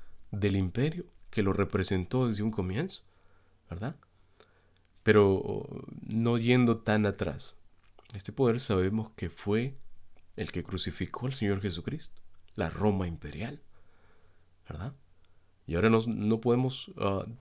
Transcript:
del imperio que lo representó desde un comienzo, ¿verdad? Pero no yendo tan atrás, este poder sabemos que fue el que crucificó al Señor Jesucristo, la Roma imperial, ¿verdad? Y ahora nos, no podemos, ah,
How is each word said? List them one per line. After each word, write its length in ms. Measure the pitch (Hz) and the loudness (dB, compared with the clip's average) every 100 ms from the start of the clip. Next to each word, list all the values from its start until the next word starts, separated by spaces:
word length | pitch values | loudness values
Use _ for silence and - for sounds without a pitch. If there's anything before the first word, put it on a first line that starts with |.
| - - - | -14 -14 -10
del 240 | 101 101 95 | -2 2 2
imperio 500 | 92 120 151 175 - - - | 0 0 -2 -2 -10 -18 -6
que 140 | - | 0
lo 80 | 95 | 2
representó 760 | 95 95 98 92 95 90 127 127 | 2 2 0 0 0 0 0 2
desde 160 | 107 | 0
un 80 | 107 | -2
comienzo, 520 | 107 92 101 180 - - _ - - _ _ - | -2 -2 -2 -4 -8 -18 _ -20 -20 _ _ -12
¿verdad? 260 | 87 117 - _ _ _ _ - _ _ _ _ _ | -8 -8 -10 _ _ _ _ -20 _ _ _ _ _
Pero 680 | - 104 98 95 - 101 - - - - | 6 8 8 6 0 -6 -8 -12 -12 -14
no 360 | - 110 117 117 | -6 0 2 2
yendo 400 | 117 127 120 117 | 6 6 6 4
tan 280 | - 107 104 | 2 2 2
atrás, 520 | - 90 - - - - - - - - | 0 -4 -6 -12 -18 -20 -20 -20 -20 -16
este 180 | 98 - | -12 -8
poder 280 | 110 127 117 | 2 2 2
sabemos 520 | - 95 92 110 110 - | 2 2 2 0 -4 -8
que 140 | 87 | -10
fue 460 | - 101 107 135 - - - - - - - | -6 0 0 0 -6 -12 -12 -14 -18 -16 -10
el 160 | 87 | -6
que 120 | 90 | -6
crucificó 640 | - 92 - - 92 - 127 | -6 -4 -4 -4 -6 -4 -6
al 80 | |
Señor 260 | 135 101 95 | 0 0 0
Jesucristo, 640 | 101 80 - 151 - - - - - - | -2 -6 -6 -8 -10 -14 -14 -18 -12 -6
la 140 | 82 | -4
Roma 380 | 78 104 98 90 | 0 2 2 -2
imperial, 540 | 80 76 71 113 143 - - - - - - - - _ _ - | -6 -10 -8 -8 -10 -18 -20 -20 -20 -20 -20 -20 -20 _ _ -14
¿verdad? 240 | 80 110 - - - - - - _ - | -10 -10 -12 -20 -20 -20 -20 -20 _ -4
Y 100 | 82 | 2
ahora 140 | 110 | 6
nos, 180 | 113 113 | 6 4
no 320 | 104 104 110 | 0 0 2
podemos, 520 | 120 123 131 131 - - | 2 2 2 -4 -10 -4
ah, 280 | 101 98 - 117 | -2 0 -4 -2